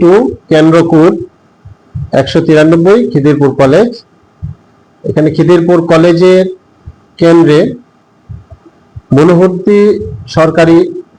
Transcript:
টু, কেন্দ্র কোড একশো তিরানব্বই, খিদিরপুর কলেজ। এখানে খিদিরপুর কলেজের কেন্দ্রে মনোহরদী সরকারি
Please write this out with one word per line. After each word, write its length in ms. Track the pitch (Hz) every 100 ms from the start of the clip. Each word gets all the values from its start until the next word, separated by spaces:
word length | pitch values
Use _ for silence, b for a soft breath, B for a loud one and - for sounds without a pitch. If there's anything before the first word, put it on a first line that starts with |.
টু, 120 | 170 196 262 - -
কেন্দ্র 280 | 156 160 165 165
কোড 240 | 165 165 330 - _ _ _ - - _ - - 135
একশো 180 | 127 165 165
তিরানব্বই, 520 | 151 156 170 170 220 240
খিদিরপুর 420 | 151 139 143 139 135
কলেজ। 300 | 135 156 240 - - _ _ _ - - _ _ _ _
এখানে 240 | - 156 156 -
খিদিরপুর 420 | 160 175 170 175 170
কলেজের 540 | 160 170 165 185 185 185 185 _ _ - - _ -
কেন্দ্রে 400 | 165 170 156 151 233 254 _ _ _ _ - - - - _ _ _ - - 131
মনোহরদী 680 | 160 170 185 180 208 208 208 - - - -
সরকারি 440 | - 160 160 165 165 180 - -